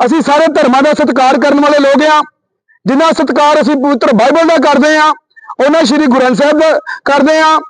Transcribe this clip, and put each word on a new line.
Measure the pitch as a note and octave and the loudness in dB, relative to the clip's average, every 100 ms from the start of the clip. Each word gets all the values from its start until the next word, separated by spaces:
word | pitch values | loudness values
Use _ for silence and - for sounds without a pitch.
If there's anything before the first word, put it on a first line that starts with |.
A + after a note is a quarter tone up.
ਅਸੀਂ | B3 D#4 | -2 -2
ਸਾਰੇ | C4 D4 E4 | 0 0 0
ਧਰਮਾਂ | D#4 C#4+ C4 | 0 0 0
ਦਾ | D4 | 0
ਸਤਿਕਾਰ | D4+ D4 C4+ B3+ C4+ | 0 -2 0 0 0
ਕਰਨ | G#3 D4 | 0 0
ਵਾਲੇ | D4 D4 | 0 2
ਲੋਕ | C#4 C#4 | 0 0
ਆ। | D4+ D4+ D4 _ _ _ _ _ F#3 | 2 0 -2 _ _ _ _ _ -4
ਜਿੰਨਾ | C4+ D#4+ | 0 0
ਸਤਿਕਾਰ | D#4 D4+ C4+ D4 D4+ | 0 -2 0 0 0
ਅਸੀਂ | B3 D4 | 0 -2
ਪਵਿੱਤਰ | C#4+ C#4 D4+ | -2 -2 0
ਬਾਈਬਲ | G#3+ B3+ D#4 E4 | 0 2 2 0
ਦਾ | D#4+ | 0
ਕਰਦੇ | D4 C#4 D4+ D#4 | 0 0 0 2
ਆ, | D4+ D4+ _ - - - | 0 -2 _ -20 -14 -4
ਉਹਨਾਂ | C#4 D#4+ | 0 0
ਸ਼੍ਰੀ | A#3+ D4+ D4 | 0 0 0
ਗੁਰੂ | B3 | 0
ਗ੍ਰੰਥ | B3+ G3+ | 0 0
ਸਾਹਿਬ | C#4+ D4+ | 0 0
ਦਾ | D#4+ C#4+ - - | 0 -2 -6 -10
ਕਰਦੇ | - C#4+ C#4+ D#4 | -4 0 0 2
ਆ | D#4 G3+ | 0 0